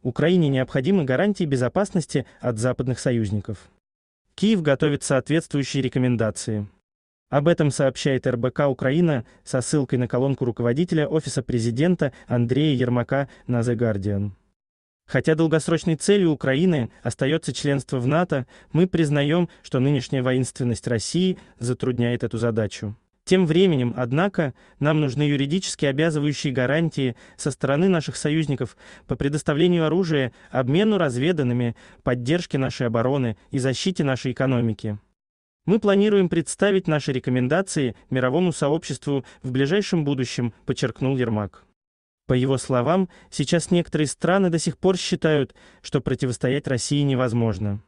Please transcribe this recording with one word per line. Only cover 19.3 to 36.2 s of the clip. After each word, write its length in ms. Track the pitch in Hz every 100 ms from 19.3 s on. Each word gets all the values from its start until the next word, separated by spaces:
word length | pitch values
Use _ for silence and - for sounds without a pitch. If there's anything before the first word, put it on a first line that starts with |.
| 165 175 -
что 180 | - 135
нынешняя 420 | 131 143 - 139
воинственность 640 | 127 127 127 - 123 110 -
России 520 | 117 - 170 185 180 - _
затрудняет 680 | 120 123 127 120 120 120 117
эту 120 | 113
задачу. 600 | 117 110 104 - 107 107 _ _ -
Тем 200 | 185 175
временем, 480 | 156 190 147 123 117
однако, 600 | 123 139 196 185 151 - _ _
нам 220 | 143 156
нужны 200 | 147 131
юридически 640 | 147 143 139 180 - - 143
обязывающие 640 | 135 160 151 147 139 151
гарантии 640 | 127 123 147 165 - 131 - - -
со 140 | 151
стороны 360 | 135 135 143 190
наших 280 | 175 147 -
союзников 600 | 151 156 147 135 123 - - - _
по 100 | 131
предоставлению 720 | 143 143 - 147 175 175 156
оружия, 480 | 165 180 151 127 - -
обмену 480 | 127 123 151 220 208
разведанными, 800 | 160 123 147 175 127 123 120 110 - -
поддержке 560 | - 123 120 170 175 143
нашей 300 | 131 - 120
обороны 500 | 117 120 143 123 107 _
и 80 | 131
защите 440 | 131 127 190 180
нашей 280 | 143 131 135
экономики. 640 | 120 131 123 117 107 113 104 _ _ _ _ _ _ -
Мы 100 | 214
планируем 500 | 208 196 208 202